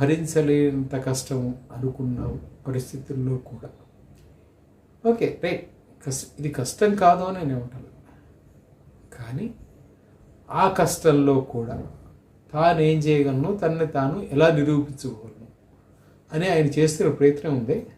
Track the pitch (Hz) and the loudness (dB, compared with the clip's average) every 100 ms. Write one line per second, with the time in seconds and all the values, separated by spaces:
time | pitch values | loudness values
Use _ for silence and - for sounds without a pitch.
0 | - 160 156 160 147 147 143 135 131 135 | 0 0 0 0 2 2 2 0 -4 -6
1 | 131 131 - 131 123 123 - 120 131 127 | -4 -6 -4 -4 -4 -8 -12 -8 -8 -6
2 | 127 120 120 131 - - 139 127 - 135 | -6 -6 -6 -8 -14 -14 -8 -8 -8 -14
3 | - 131 127 127 - 113 127 - - _ | -10 -6 -4 -4 -8 -18 -18 -20 -20 _
4 | - - - - _ _ _ _ _ _ | -20 -20 -20 -20 _ _ _ _ _ _
5 | 226 233 - - 175 - - - _ - | 0 0 0 -2 -4 -6 -10 -20 _ -14
6 | 143 131 - - 147 139 127 - 214 202 | -10 -8 -10 -8 -8 -6 -6 0 0 4
7 | 180 180 185 185 147 123 123 - - - | 4 4 0 -4 -4 -6 -8 -14 -20 -20
8 | - - - - - - _ _ - - | -20 -20 -20 -20 -20 -20 _ _ -20 -20
9 | - - 117 135 226 - - - - _ | -20 -16 -12 -10 -10 -14 -20 -20 -20 _
10 | _ _ - - - 151 190 190 165 - | _ _ -20 -20 -8 0 2 2 0 2
11 | 160 143 139 135 131 117 113 - - - | 4 6 4 2 0 -6 -8 -10 -12 -18
12 | - - _ _ - 151 165 165 156 156 | -20 -20 _ _ -8 2 4 4 4 4
13 | 151 147 139 131 165 208 160 160 156 139 | 4 4 4 2 -2 0 -2 0 -2 0
14 | 135 185 196 139 165 151 147 147 139 - | -2 -2 -2 4 4 4 2 0 -2 -6
15 | 127 - 110 - 113 _ _ _ _ _ | -12 -12 -16 -20 -20 _ _ _ _ _
16 | _ _ - 156 185 165 143 151 156 - | _ _ -10 -4 0 2 2 4 2 2
17 | 170 135 143 143 165 135 113 208 - | 0 4 4 4 -2 -4 -2 -4 -6